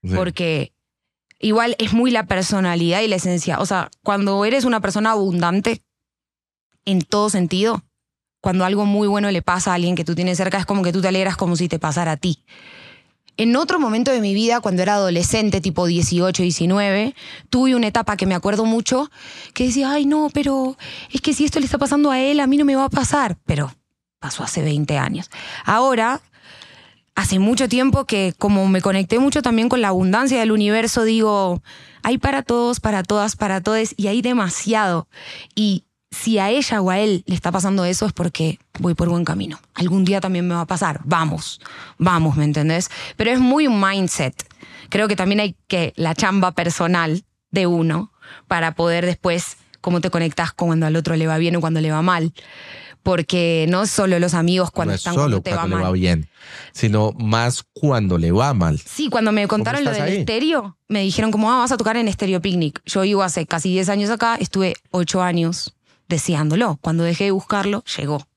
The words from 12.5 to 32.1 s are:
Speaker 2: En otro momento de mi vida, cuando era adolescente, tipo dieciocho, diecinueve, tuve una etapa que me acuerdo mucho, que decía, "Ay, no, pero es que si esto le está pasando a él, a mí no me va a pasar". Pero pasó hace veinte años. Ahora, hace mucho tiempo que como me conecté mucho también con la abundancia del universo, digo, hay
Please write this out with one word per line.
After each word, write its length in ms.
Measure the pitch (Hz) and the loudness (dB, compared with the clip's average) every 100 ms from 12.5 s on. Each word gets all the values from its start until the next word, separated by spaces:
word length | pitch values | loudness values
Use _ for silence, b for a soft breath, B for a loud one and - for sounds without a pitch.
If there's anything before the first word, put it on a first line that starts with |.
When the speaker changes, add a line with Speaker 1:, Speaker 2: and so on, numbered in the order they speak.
| B B B B B B B _ - | B B B B B B B _ -2
Speaker 2:
En 180 | 226 247 | 0 2
otro 240 | 330 370 | 2 0
momento 320 | 262 220 247 | 0 0 0
de 100 | 254 | 0
mi 120 | 208 196 | 0 0
vida, 260 | 226 240 | 0 0
cuando 200 | 226 180 | 0 0
era 100 | 185 208 | 2 2
adolescente, 640 | 196 170 175 226 214 190 | 2 0 0 0 0 0
tipo 260 | 185 165 180 | -2 0 0
dieciocho, 560 | 170 160 175 180 180 | 2 2 2 0 2
diecinueve, 720 | 180 165 170 196 202 196 226 - B B B | 0 0 0 2 2 0 -2 -6 B B B
tuve 260 | 247 262 254 | 2 2 2
una 120 | 220 | 2
etapa 280 | 233 226 202 | 0 0 0
que 100 | 190 | 0
me 80 | 180 | 0
acuerdo 300 | 196 208 220 | 0 0 2
mucho, 440 | 226 - 254 294 B B B B | 0 0 -2 -2 B B B B
que 120 | - 254 | -2 0
decía, 260 | 247 269 | 0 0
"Ay, 140 | 294 277 | 0 2
no, 240 | 302 302 | 2 0
pero 440 | 294 277 269 262 269 B B B | 0 0 0 -2 -6 B B B
es 100 | 269 | -4
que 120 | - | -2
si 100 | 285 | 0
esto 160 | 294 311 | 0 0
le 60 | 262 | 0
está 120 | 285 | 0
pasando 320 | 277 294 294 | 2 4 2
a 80 | 262 | 2
él, 200 | 269 294 | 2 2
a 80 | 269 | 2
mí 80 | 285 | 4
no 80 | 285 | 4
me 100 | 269 | 2
va 100 | 269 | 2
a 40 | |
pasar". 480 | 269 262 294 240 170 - | 0 0 0 0 -4 -4
Pero 280 | 151 139 - _ _ _ _ | -2 -2 -8 _ _ _ _
pasó 240 | 139 - | -12 -8
hace 180 | - - | -6 -4
veinte 360 | 151 147 147 147 | -2 0 0 -2
años. 320 | 135 - 180 B B B - | -2 -4 -8 B B B 0
Ahora, 560 | 208 262 247 226 277 _ B B B B B B B _ - | 2 2 2 0 -2 _ B B B B B B B _ -4
hace 240 | 196 190 | 0 2
mucho 280 | 202 233 254 | 2 2 0
tiempo 380 | 240 269 190 175 | 2 2 0 0
que 280 | 208 190 - | 0 -2 0
como 300 | 208 202 190 | 0 2 4
me 140 | 185 | 2
conecté 380 | 196 190 185 226 | 2 0 2 2
mucho 220 | 277 302 | 2 2
también 280 | 247 226 233 | 0 2 2
con 120 | 254 | 2
la 60 | 208 | 2
abundancia 500 | 185 185 208 269 247 | 2 2 2 2 2
del 120 | 220 | 2
universo, 520 | 214 208 220 226 - | 2 2 2 0 0
digo, 580 | 220 226 220 202 190 175 B B B B | 2 2 2 2 0 -2 B B B B
hay 140 | 214 | -2